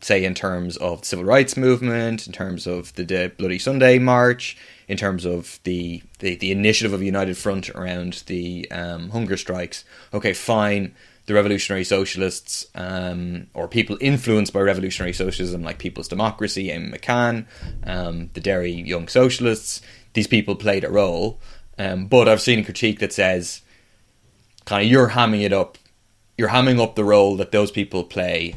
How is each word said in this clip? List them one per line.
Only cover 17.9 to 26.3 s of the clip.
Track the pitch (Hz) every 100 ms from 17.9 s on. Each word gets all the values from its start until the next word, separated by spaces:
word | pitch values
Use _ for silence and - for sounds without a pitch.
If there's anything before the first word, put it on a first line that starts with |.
| 92 87 85 85
the | -
Derry | 98 92 87
Young | 87 85 85 82
Socialists, | 123 127 127 120 107 - - - - -
these | 113 101
people | 110 107
played | 98 104 98
a | -
role. | 101 95 85 110 - - - - -
Um, | 98 92 98
but | 127 113
I've | 107
seen | 127 113
a |
critique | 101 - 110 107
that | 98
says, | - 92 90 85 - _ _ _ _ _ _ _ _ _ _ -
kind | 101
of, | 110
you're | 131 117
hamming | 120 117 104
it | 101
up, | 98 90 - _ _ _ _ _